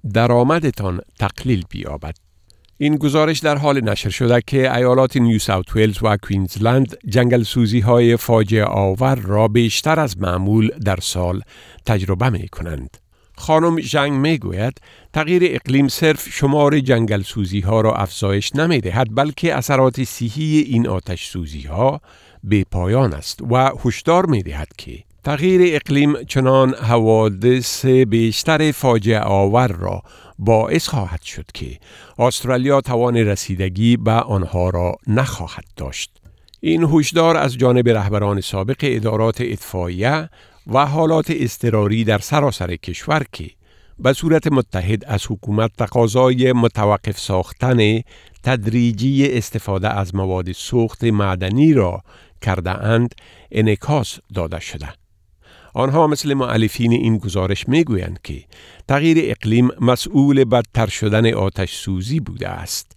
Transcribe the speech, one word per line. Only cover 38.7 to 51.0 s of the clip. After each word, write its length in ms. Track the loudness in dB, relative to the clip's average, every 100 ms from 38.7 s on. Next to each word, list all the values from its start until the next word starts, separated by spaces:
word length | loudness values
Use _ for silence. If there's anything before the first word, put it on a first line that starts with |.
| -4
ادارات 580 | -2 -2 -2 0 -2 -2
اطفائیه 880 | -6 -6 -8 -6 -6 -2 -2 -2 -6 _ _ _ -2
و 200 | 0 2
حالات 400 | 2 2 2 0
اضطراری 760 | -2 -4 -2 -2 0 0 0
در 140 | 0 0
سراسر 580 | 0 0 0 -2 -8 -8
کشور 460 | -10 -10 -4 -4 -4
که 180 | -12 -16 _ _ _ _ -2
به 140 | 0
صورت 340 | 0 2 2 2
متحد 580 | 0 0 -4 -2 -4
از 220 | -2 -6 -4
حکومت 420 | -8 -4 -2 -2 -2
تقاضای 760 | -2 0 2 4 2 4 2
متوقف 680 | 4 2 2 0 0 -2 -8
ساختن 840 | -4 -4 -4 -4 0 4 4 2 -4 -18 -20 -8
تدریجی 840 | -2 -2 0 0 0 0 0 2 2
استفاده 560 | 0 -4 -8 -4 -2 -2
از 260 | -2 -4
مواد 380 | -2 -2 -2 -4
سوخت 520 | -10 -4 0 -2 0